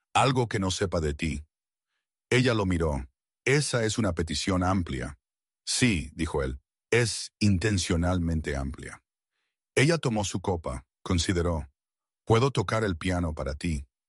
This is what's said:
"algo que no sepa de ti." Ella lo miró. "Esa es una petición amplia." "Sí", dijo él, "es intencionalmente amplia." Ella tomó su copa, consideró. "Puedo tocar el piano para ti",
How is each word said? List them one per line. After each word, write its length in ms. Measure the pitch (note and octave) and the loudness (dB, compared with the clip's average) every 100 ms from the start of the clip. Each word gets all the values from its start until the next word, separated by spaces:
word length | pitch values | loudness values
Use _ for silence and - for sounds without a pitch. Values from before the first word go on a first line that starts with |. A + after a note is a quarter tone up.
| _ | _
"algo 360 | G2 B2 C3+ A#2 | 2 2 2 0
que 100 | G#2+ | -2
no 120 | F#2+ | -2
sepa 300 | F2+ G2 F2 | -2 -2 0
de 140 | D#2 | -2
ti." 320 | C#2+ D#2+ D2 - _ _ _ _ _ _ _ _ | -2 -4 -4 -10 _ _ _ _ _ _ _ _
Ella 240 | A#2+ A#2+ | 2 4
lo 140 | A2 G2 | 2 2
miró. 420 | F2 D#2+ C#2 C2 _ _ _ - | 0 0 -2 -6 _ _ _ 0
"Esa 400 | C#3+ C#3+ B2 A2 | 2 2 0 0
es 100 | G#2 | 0
una 160 | G#2+ | 0
petición 500 | F2 E2 D2 - F#2 | 0 -2 -2 0 0
amplia." 560 | F2+ G2 E2+ C2 B1+ - _ _ _ _ | 2 0 -2 -6 -8 -12 _ _ _ _
"Sí", 460 | - - B2+ F2 - | -6 0 2 2 -2
dijo 280 | - D2+ D2 | -6 -4 -2
él, 180 | C2+ C2+ - _ _ | -4 -6 -12 _ _
"es 420 | A#2+ A#2 - - - | 2 2 -2 -10 0
intencionalmente 1160 | G#2 F#2+ G#2+ G2 - F2 F2 F#2 E2 D#2+ D2+ | 2 2 2 0 0 0 0 0 0 -2 -2
amplia." 480 | C#2 C2+ C2 C2+ - _ _ _ _ _ _ _ | -4 -4 -8 -14 -18 _ _ _ _ _ _ _
Ella 220 | - D#3+ E3 | 2 4 2
tomó 280 | C#3 A2 | 0 -2
su 180 | G2 G2+ | -2 -4
copa, 420 | F2 F2 D2+ C2 - _ | -2 -4 -4 -10 -12 _
consideró. 680 | - F#2 E2 F2 E2+ D#2+ C#2+ _ _ _ _ _ - | -2 0 2 0 0 -2 -6 _ _ _ _ _ 2
"Puedo 240 | A2+ C#3 | 4 4
tocar 340 | B2+ F#2+ A2+ | 2 0 0
el 140 | G#2+ E2 | 0 -2
piano 360 | F#2+ F2+ E2+ | -2 0 -2
para 200 | D2 C2+ | -4 -6
ti", 320 | C#2 F2 D2 C2 _ | -4 -4 -4 -6 _